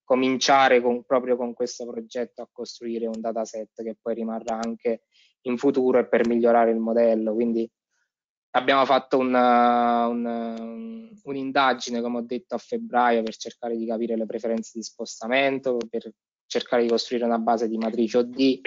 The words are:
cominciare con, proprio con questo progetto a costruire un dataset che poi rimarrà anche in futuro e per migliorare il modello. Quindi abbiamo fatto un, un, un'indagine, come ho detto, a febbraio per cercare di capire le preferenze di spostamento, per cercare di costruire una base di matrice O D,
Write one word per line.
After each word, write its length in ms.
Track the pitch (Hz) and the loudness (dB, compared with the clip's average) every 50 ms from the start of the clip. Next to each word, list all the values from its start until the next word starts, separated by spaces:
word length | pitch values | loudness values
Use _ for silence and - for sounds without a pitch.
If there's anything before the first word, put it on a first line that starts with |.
| _ | _
cominciare 760 | - 131 127 131 131 131 127 - - 139 135 135 131 127 123 | 0 2 2 2 2 0 0 2 4 4 6 6 6 4 4
con, 240 | 123 123 120 123 120 | 4 2 -2 -2 -2
proprio 300 | - 139 127 123 127 123 | 0 0 0 0 0 -2
con 180 | 123 123 120 113 | -2 -2 -4 -4
questo 320 | - 123 120 - - 120 | -4 -6 -6 -6 -8 -12
progetto 560 | 120 120 117 113 110 - 127 120 117 _ - 117 | -10 -10 -10 -12 -8 -8 -8 -8 -8 _ -16 -18
a 60 | - | -16
costruire 580 | _ - 117 - - - 120 117 117 113 113 | _ -14 -14 -14 -14 -12 -8 -8 -6 -4 -4
un 120 | 113 113 110 | -6 -6 -6
dataset 640 | 110 113 107 113 113 104 - 110 107 - _ - 113 | -6 -4 -4 -4 -6 -6 -8 -10 -12 -12 _ -12 -10
che 140 | 113 107 - | -10 -10 -8
poi 140 | - 120 110 | -6 -6 -6
rimarrà 460 | 113 113 113 113 113 113 117 113 110 117 | -4 -6 -6 -6 -6 -6 -6 -6 -6 -6
anche 380 | 117 113 110 - 120 113 - _ _ _ _ _ _ _ _ | -6 -6 -4 -4 -4 -4 -4 _ _ _ _ _ _ _ _
in 160 | - 127 123 | -6 -6 -4
futuro 400 | 117 143 139 131 131 127 127 123 | 0 0 0 2 2 2 4 4
e 100 | 123 113 | 2 2
per 200 | - - 117 117 | 2 2 2 2
migliorare 440 | 117 120 117 117 117 117 117 117 113 | 2 2 4 4 4 6 6 4 4
il 80 | 113 113 | 2 0
modello. 540 | 113 113 113 117 117 113 113 110 110 110 107 | 0 0 2 4 4 4 4 2 0 -2 -2
Quindi 360 | 113 120 117 113 113 113 - _ _ _ _ _ _ _ _ _ _ _ _ _ _ _ _ - | 0 0 0 0 -2 -2 -4 _ _ _ _ _ _ _ _ _ _ _ _ _ _ _ _ -2
abbiamo 300 | 127 127 135 139 139 135 | 0 2 2 4 4 4
fatto 320 | 123 135 131 - - - | 4 4 2 2 2 0
un, 160 | 131 127 127 127 | 2 2 2 4
un, 1800 | 123 123 123 120 120 120 120 120 120 120 120 120 120 117 117 120 120 117 117 117 117 117 117 113 113 113 113 - 226 226 226 113 226 226 220 214 - - | 4 6 6 6 6 6 4 4 4 4 2 2 2 2 0 0 -2 -4 -4 -4 -4 -6 -6 -8 -10 -10 -12 -12 -12 -12 -12 -12 -14 -16 -18 -20 -16 -12
un'indagine, 760 | 139 139 135 135 135 131 143 135 131 123 120 - 123 120 117 | -10 -8 -8 -6 -2 2 4 4 4 2 0 -4 -6 -4 -4
come 200 | 120 120 120 120 | -4 -4 -4 -6
ho 20 | |
detto, 340 | 117 117 123 123 - - 123 | -6 -6 -8 -8 -8 -8 -8
a 20 | |
febbraio 640 | 113 - - 120 113 117 113 123 120 123 120 117 113 | -8 -6 -6 -8 -6 -4 -2 0 2 4 4 4 2
per 140 | 110 110 110 | 0 -2 -6
cercare 400 | - - 117 - _ 120 117 117 | -10 -14 -16 -12 _ -8 -6 -6
di 100 | 113 113 | -4 -4
capire 300 | 117 113 110 117 113 117 | -4 -4 -2 -2 -2 -2
le 100 | 113 110 | -2 -4
preferenze 460 | 107 - 113 113 117 113 113 110 - - | -4 -6 -4 -4 -2 -2 -2 -4 -8 -10
di 60 | 113 | -12
spostamento, 960 | 107 - - - 113 - - - 110 113 127 135 139 135 135 131 135 131 123 120 113 113 | -12 -12 -12 -12 -12 -12 -12 -10 -6 -2 0 2 2 0 0 -2 -2 -2 -2 -2 -4 -6
per 200 | - 113 - 113 - _ _ _ _ _ _ | -8 -8 -8 -10 -16 _ _ _ _ _ _
cercare 380 | - - 120 - - - 120 120 | -6 -4 -4 -2 0 2 2 2
di 40 | |
costruire 380 | 117 117 113 - - 127 117 120 | 2 2 0 0 -2 -2 -2 0
una 120 | 117 117 | 0 0
base 300 | 117 113 120 117 110 120 | 0 0 0 0 0 0
di 100 | 107 113 | -2 -2
matrice 420 | 110 113 113 110 120 117 107 123 123 | -2 -4 -2 0 0 0 2 2 0
O 40 | 120 | 0
D, 380 | 123 123 131 135 135 131 135 - | 0 0 2 2 2 2 0 -2